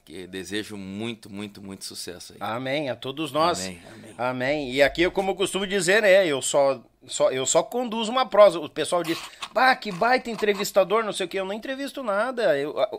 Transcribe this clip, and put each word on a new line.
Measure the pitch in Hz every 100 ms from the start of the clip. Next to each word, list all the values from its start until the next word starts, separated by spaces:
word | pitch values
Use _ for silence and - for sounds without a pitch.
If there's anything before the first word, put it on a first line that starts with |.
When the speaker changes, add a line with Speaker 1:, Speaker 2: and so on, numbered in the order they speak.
| -
Speaker 1:
que | 85 90
desejo | 92 87 104 101 104
muito, | 95 98 117 110 -
muito, | 98 104 101
muito | 98 95
sucesso | - 95 - 87 -
aí. | -
Speaker 2:
Amém, | 101 117 131 147 135
a | 117
todos | 131 139 151
nós. | 147 170 156
Speaker 1:
Amém, | 92 87 -
amém. | - - -
Speaker 2:
Amém. | 123 127 131 151 131
E | 131
aqui, | 135 151
eu, | 175
como | 180 196
eu | 185
costumo | 190 190 196
dizer, | 196 170 208
né, | 208 190 175
eu | 135
só, | - 151 139 127 - _ 123
só, | - 147
eu | 131 135
só | -
conduzo | 170 240 247 226 220
uma | 254 247
prosa. | 208 202 165
O | 151
pessoal | - 143 180
diz, | 165 165 - - -
"Bah, | 220 262 254
que | 214
baita | 175 233 262 233
entrevistador, | 208 208 196 202 202 185 220
não | 214
sei | - 180
o |
quê." | 196
Eu | 190
não |
entrevisto | 214 269 269 277 285
nada. | 240 196 247 240 208 143
Eu, | 143 -
a, | -